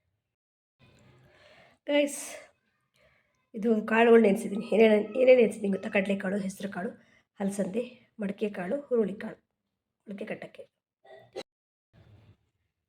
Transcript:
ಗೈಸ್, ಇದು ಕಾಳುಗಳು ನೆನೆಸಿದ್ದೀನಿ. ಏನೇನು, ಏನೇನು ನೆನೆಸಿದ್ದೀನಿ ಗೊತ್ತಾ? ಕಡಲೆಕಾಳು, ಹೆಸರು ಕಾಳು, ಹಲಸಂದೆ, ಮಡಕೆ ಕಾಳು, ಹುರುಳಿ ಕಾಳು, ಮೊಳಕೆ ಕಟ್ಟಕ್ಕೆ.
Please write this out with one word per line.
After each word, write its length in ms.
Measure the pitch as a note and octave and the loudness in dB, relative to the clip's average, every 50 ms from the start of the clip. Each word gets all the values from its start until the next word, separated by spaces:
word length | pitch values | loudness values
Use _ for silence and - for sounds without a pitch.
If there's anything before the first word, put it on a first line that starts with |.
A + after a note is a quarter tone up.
| _ _ _ _ _ _ _ _ _ _ _ _ _ _ _ _ _ - _ _ _ _ _ _ _ _ _ _ _ - - - - _ _ _ _ - | _ _ _ _ _ _ _ _ _ _ _ _ _ _ _ _ _ -20 _ _ _ _ _ _ _ _ _ _ _ -20 -20 -20 -20 _ _ _ _ -2
ಗೈಸ್, 280 | C#4+ D4 D4 C#4+ - - - - - - - - _ _ _ _ _ _ _ _ _ _ _ _ _ _ _ _ _ _ _ _ - A3+ | 0 2 2 0 -2 -8 -14 -14 -16 -18 -20 -20 _ _ _ _ _ _ _ _ _ _ _ _ _ _ _ _ _ _ _ _ -10 -4
ಇದು 120 | F#3+ A#3+ A3 G#3+ G3+ - | -2 0 0 0 0 0
ಕಾಳುಗಳು 300 | A3 A3+ A#3 A#3 A#3 A3+ A3 | 2 4 6 8 8 8 6
ನೆನೆಸಿದ್ದೀನಿ. 400 | G3+ G3 - - - G3+ G3+ - - - | 6 2 0 -2 -6 -8 -8 -6 0 4
ಏನೇನು, 240 | G#3 A3+ A3 G#3+ G#3 - - - B3+ | 6 6 6 6 4 0 -2 -2 2
ಏನೇನು 180 | B3+ B3+ B3+ B3 | 6 6 8 8
ನೆನೆಸಿದ್ದೀನಿ 320 | A3+ G3+ - - G3+ G3 F#3+ | 6 2 0 -4 -4 -4 -4
ಗೊತ್ತಾ? 140 | F#3 - A3 - | -4 -4 -4 -2
ಕಡಲೆಕಾಳು, 420 | G3+ F#3+ G3 G3 G3 - F#3 G3 G#3 G3 | -2 -2 -2 -2 -4 -4 -4 -4 -4 -6
ಹೆಸರು 220 | G3 - - G3+ G3 - | -8 -10 -10 -12 -12 -10
ಕಾಳು, 160 | F3+ F3+ A#3+ - - _ _ _ _ _ _ _ - | -8 -10 -10 -12 -14 _ _ _ _ _ _ _ -8
ಹಲಸಂದೆ, 420 | G3+ G3 - - F#3 F3 F#3+ A#3 A#3+ - - - _ _ _ - | -6 -6 -4 -4 -6 -4 -4 -6 -8 -8 -10 -20 _ _ _ -10
ಮಡಕೆ 300 | G#3 G3 G3+ - A3 G#3 G#3 G3 | -8 -8 -6 -6 -6 -8 -6 -6
ಕಾಳು, 180 | F3 F3+ A#3+ C#4+ C#4+ - | -8 -6 -6 -8 -6 -4
ಹುರುಳಿ 280 | B3 A#3 G#3+ F#3+ G3 - A3 | -2 -2 -2 -2 -4 -10 -12
ಕಾಳು, 140 | A3 - - _ _ _ _ _ _ _ _ _ _ _ _ _ | -14 -16 -16 _ _ _ _ _ _ _ _ _ _ _ _ _
ಮೊಳಕೆ 200 | - G3 G3 A3 A3 | -16 -14 -12 -12 -12
ಕಟ್ಟಕ್ಕೆ. 340 | F3+ - E3+ - _ - - _ _ _ _ _ _ _ _ - - - - _ - F#4 - _ _ _ _ _ _ _ _ _ _ _ - _ - - _ _ - _ _ _ _ _ _ _ _ _ _ | -12 -12 -14 -18 _ -20 -20 _ _ _ _ _ _ _ _ -20 -20 -20 -20 _ -18 -18 -18 _ _ _ _ _ _ _ _ _ _ _ -20 _ -20 -20 _ _ -20 _ _ _ _ _ _ _ _ _ _